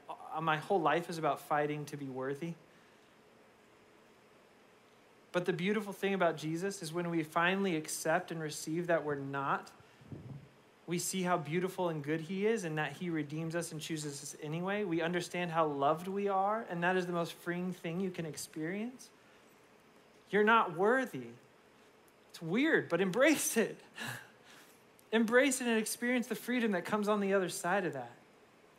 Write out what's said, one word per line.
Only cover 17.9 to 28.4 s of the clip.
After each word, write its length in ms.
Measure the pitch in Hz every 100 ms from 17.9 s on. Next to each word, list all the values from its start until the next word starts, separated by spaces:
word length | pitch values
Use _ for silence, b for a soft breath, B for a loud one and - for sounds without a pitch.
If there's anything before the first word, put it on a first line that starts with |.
| 170
you 100 | 190
can 160 | 175 160
experience. 840 | - - 156 156 202 233 254 - B B B B - - - - - - - -
You're 120 | 196
not 340 | 208 226 190 160
worthy. 520 | 202 262 254 135 117 120 - - - - - - - _ -
It's 120 | -
weird, 460 | 165 214 311 220 135
but 120 | 170
embrace 560 | 196 185 294 294 - 226
it. 220 | 175 -
<laughs> 60 | - B B B B - B B B B - - -
Embrace 480 | 226 220 247 277 262
it 60 | 240
and 100 | 220
experience 500 | 214 - 240 247 -
the 60 |
freedom 380 | 214 - 247 226
that 120 | 180
comes 240 | 165 214 202
on 120 | 214
the 140 | 196
other 140 | 196 180
side 360 | - 175 202
of 100 | 175
that. 180 | 131 120 - - -